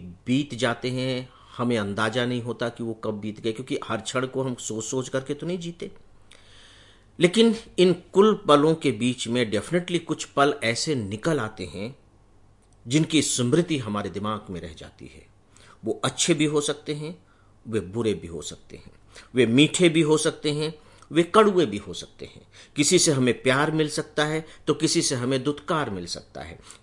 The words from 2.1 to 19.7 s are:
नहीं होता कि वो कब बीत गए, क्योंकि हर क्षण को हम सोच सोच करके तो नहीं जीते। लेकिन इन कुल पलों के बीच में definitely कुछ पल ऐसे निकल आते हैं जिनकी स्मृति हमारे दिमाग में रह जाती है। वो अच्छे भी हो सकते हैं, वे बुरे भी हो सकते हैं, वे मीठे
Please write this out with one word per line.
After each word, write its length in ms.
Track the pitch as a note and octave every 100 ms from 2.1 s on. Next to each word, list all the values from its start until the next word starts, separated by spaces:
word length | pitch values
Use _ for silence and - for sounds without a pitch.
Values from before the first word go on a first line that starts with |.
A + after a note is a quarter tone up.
| A#2 B2
नहीं 160 | B2
होता 260 | A#2 A2+ A#2+
कि 140 | -
वो 120 | A#2
कब 200 | A2 A2
बीत 260 | G#2 G#2+ G2+
गए, 120 | A2+
क्योंकि 260 | A2 C3 -
हर 160 | - A2
क्षण 260 | G2+ B2+ C3
को 160 | C3
हम 120 | C3
सोच 300 | B2 - A2
सोच 240 | - C3 C3
करके 260 | C3+ C3
तो 120 | D3 D#3+
नहीं 120 | F3+
जीते। 340 | E3+ E3+ G2+ - - - - - - - - - - - _ -
लेकिन 360 | F3 A3 A#3 A3 - -
इन 140 | F3+
कुल 520 | E3+ - F#3 G#3+ G3+ -
पलों 260 | D3 D3+
के 160 | D#3+ D3
बीच 360 | G#2+ A#2+ B2 A2+
में 240 | A#2+ A2+
definitely 480 | G2+ - F3 F3 E3+
कुछ 240 | - D#3
पल 300 | - - C#3 C#3+
ऐसे 300 | A2+ A#2+ -
निकल 460 | C#3 G2+ G#2 E3 D3+
आते 240 | G#2+ -
हैं 340 | F2 F#2 G#2+ C3+ _ _ _ _ _ _ _ _ A#2+
जिनकी 360 | C#3+ D#3+ D#3
स्मृति 560 | A#2+ - B2 D#3 E3+ D3+
हमारे 320 | A2 G#2 G2+
दिमाग 420 | F#2 G#2 G#2+ -
में 80 | F2+
रह 140 | D#2+
जाती 320 | D#2 - - B1+
है। 200 | D#2 - _ _ - - -
वो 160 | G#2+ -
अच्छे 300 | C3 - -
भी 100 | D#3
हो 160 | D3+ D3+
सकते 340 | D3 D3 -
हैं, 320 | D3 D3+ F3+ _ _ _ _ -
वे 120 | A2
बुरे 340 | F2 A2 A2
भी 140 | F#2 E2
हो 140 | E2
सकते 340 | - - - -
हैं, 160 | - - - - -
वे 120 | B2 A2+
मीठे 420 | A#2+ D3+